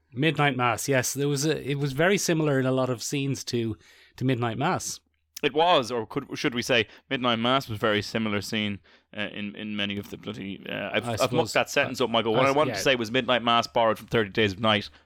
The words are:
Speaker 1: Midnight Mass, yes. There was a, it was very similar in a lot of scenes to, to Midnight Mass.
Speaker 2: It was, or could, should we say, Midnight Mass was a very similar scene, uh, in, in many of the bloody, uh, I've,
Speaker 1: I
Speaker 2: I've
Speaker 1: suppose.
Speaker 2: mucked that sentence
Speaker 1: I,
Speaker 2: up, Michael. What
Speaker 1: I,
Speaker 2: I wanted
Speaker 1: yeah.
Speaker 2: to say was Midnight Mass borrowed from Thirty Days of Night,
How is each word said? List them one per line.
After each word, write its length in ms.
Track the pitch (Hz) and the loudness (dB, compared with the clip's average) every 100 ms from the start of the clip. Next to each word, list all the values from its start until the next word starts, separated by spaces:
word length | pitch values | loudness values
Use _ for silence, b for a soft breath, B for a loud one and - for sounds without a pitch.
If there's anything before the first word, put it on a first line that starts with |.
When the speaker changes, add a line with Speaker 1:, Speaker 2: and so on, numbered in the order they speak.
| _ | _
Speaker 1:
Midnight 440 | 120 156 151 143 127 | -2 0 2 2 2
Mass, 300 | 123 107 - | 2 0 0
yes. 240 | 135 123 | 0 0
There 140 | 131 143 | -2 -2
was 160 | 143 151 | 0 0
a, 220 | 139 127 | -2 -2
it 120 | 143 | -2
was 140 | 143 | -2
very 240 | 131 170 202 | 2 2 2
similar 420 | - 165 156 135 | 2 2 2 2
in 60 | 131 | 2
a 40 | |
lot 180 | 131 127 | 0 0
of 120 | 120 | -2
scenes 420 | - 147 139 127 - | -4 -4 -2 -4 -4
to, 320 | 120 113 104 b b b - | -2 -2 -6 b b b -4
to 80 | 127 | -2
Midnight 320 | 127 117 113 | 0 -2 -2
Mass. 420 | 151 151 - - _ _ _ - | -2 -2 -4 -12 _ _ _ -4
Speaker 2:
It 100 | 151 | -2
was, 380 | 135 170 165 113 | 2 4 4 2
or 160 | 123 110 | -4 -4
could, 180 | - 131 110 | -6 -8 -4
should 160 | 147 120 | -2 -2
we 60 | |
say, 240 | 110 123 107 B - | 2 2 2 B -6
Midnight 260 | 135 123 113 | -2 0 2
Mass 320 | 117 135 131 | 2 0 0
was 80 | 107 | -2
a 20 | |
very 220 | 117 104 | 2 2
similar 400 | - 117 110 101 | 0 -2 -2 -2
scene, 380 | 98 113 104 101 _ b b 107 | -2 -4 -4 -6 _ b b -10
uh, 120 | 101 | -8
in, 200 | 80 104 104 | -8 -10 -10
in 200 | 107 104 | -8 -4
many 220 | 101 101 | -4 -4
of 120 | 98 | -8
the 80 | - | -12
bloody, 480 | - 117 98 98 - | -12 -10 -10 -10 -10
uh, 220 | 110 101 | -8 -4
I've, 160 | 110 113 | -4 -2
Speaker 1:
I 60 | |
Speaker 2:
I've 60 | 107 | -2
Speaker 1:
suppose. 140 | 131 123 | 0 0
Speaker 2:
mucked 160 | 156 | 0
that 160 | 139 117 | 0 0
sentence 320 | - 131 127 | 0 0 0
Speaker 1:
I, 40 | 120 | 0
Speaker 2:
up, 40 | |
Michael. 240 | 113 113 | 2 2
What 120 | 110 135 | 2 4
Speaker 1:
I, 40 | |
Speaker 2:
I 20 | |
wanted 200 | 139 151 | 4 2
Speaker 1:
yeah. 40 | 104 | 0
Speaker 2:
to 40 | |
say 140 | 143 127 | 2 2
was 160 | 110 | 0
Midnight 320 | 127 120 123 | -2 2 0
Mass 240 | 120 117 113 | 4 2 2
borrowed 320 | 123 113 107 | 2 2 0
from 80 | 110 | 0
Thirty 220 | 120 104 | 0 0
Days 220 | 92 107 | 2 0
of 60 | 95 | 2
Night, 300 | 113 104 - b | 2 2 0 b